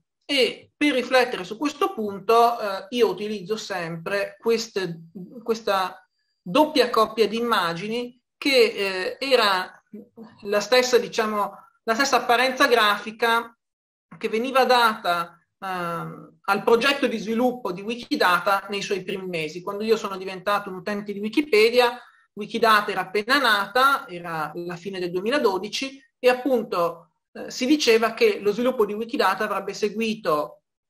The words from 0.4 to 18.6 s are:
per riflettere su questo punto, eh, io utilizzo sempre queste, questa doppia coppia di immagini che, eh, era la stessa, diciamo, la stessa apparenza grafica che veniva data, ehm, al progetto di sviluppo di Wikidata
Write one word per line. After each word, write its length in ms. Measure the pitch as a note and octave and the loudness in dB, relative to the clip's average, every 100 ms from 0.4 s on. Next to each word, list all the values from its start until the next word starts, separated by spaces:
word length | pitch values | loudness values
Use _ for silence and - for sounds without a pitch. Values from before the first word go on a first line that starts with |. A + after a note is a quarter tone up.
| G#3 - - - | 0 -2 -16 -2
per 180 | D4 | 0
riflettere 500 | B3+ A#3+ C4 B3 A3+ | 0 2 2 2 -2
su 140 | G3+ G#3+ | -8 -6
questo 360 | D4 - G4 | -6 -2 -2
punto, 680 | - G#3 G3 - A#3 A#3 A#3 | -2 -8 -6 2 4 4 2
eh, 260 | G#3+ F#3+ F#3+ | -4 -6 -6
io 200 | B3 G#3 | 2 2
utilizzo 480 | F3+ G#3 G#3+ F3+ A3 | 2 -6 -6 -6 -8
sempre 800 | - F#3 E3 E3+ F3+ G3 G3+ - | -6 -6 -6 -8 -4 -4 -4 -6
queste, 640 | A#3 A3+ A3+ G3 F#3 E3 - - F3+ B3 | 0 0 0 -4 -4 -8 -14 -18 -16 -14
questa 640 | A3+ A3 - G3 F#3 - _ _ _ _ | -4 -4 0 0 -2 -8 _ _ _ _
doppia 500 | F3+ B3+ D#4 C4 A3+ | -2 2 4 4 2
coppia 380 | A#3 G#3+ - G3+ | 2 0 2 0
di 100 | A3+ | 0
immagini 840 | A#3+ G#3+ E3+ E3+ G#3 A#3 B3 _ _ - | 0 0 0 -4 -6 -6 -6 _ _ -6
che, 800 | D4 C4 A3 G3 G3 F#3 F#3 - | 2 4 4 2 -4 -4 -6 -6
eh, 0 | |
era 520 | C#4 B3 G#3 F#3 F#3 - _ G#3 - - - - | 0 2 4 2 -2 -12 _ -20 -20 -20 -20 -16
la 160 | G#3 G#3 | -4 -2
stessa, 400 | G#3 B3+ B3 A#3 | 4 4 6 2
diciamo, 540 | F3+ - G#3+ G#3 G3+ - - _ | 2 -4 -2 -2 -4 -6 -20 _
la 100 | - A3 | -4 0
stessa 220 | C4+ A#3+ | 2 2
apparenza 500 | A#3 A#3 C4 B3+ C#4 | 2 2 2 2 4
grafica 920 | A#3 G#3 G3+ A3+ G#3+ A#3 A#3 A#3 _ _ _ _ _ _ F3 | 4 4 0 -4 -4 0 0 -2 _ _ _ _ _ _ -10
che 120 | G#3+ | -4
veniva 360 | A3 B3+ C4 B3 | -4 0 2 4
data, 720 | B3 A#3 A3 F3+ F3 E3+ _ _ _ | 6 4 0 -2 -2 -4 _ _ _
ehm, 760 | F#3+ F3+ E3+ E3+ E3 E3 E3 _ - | -10 -6 -6 -6 -8 -14 -20 _ -4
al 140 | G3+ | 0
progetto 440 | A#3+ A3 C#4 C#4+ B3 | 4 4 4 0 -2
di 100 | G#3+ | -2
sviluppo 560 | F#3+ A3+ B3+ A#3+ F#3+ | -4 0 0 -2 -8
di 80 | F#3 | -8
Wikidata 840 | G3+ A#3+ - C4 F#3+ F3 G3+ G3 | -8 -10 -6 0 2 2 2 0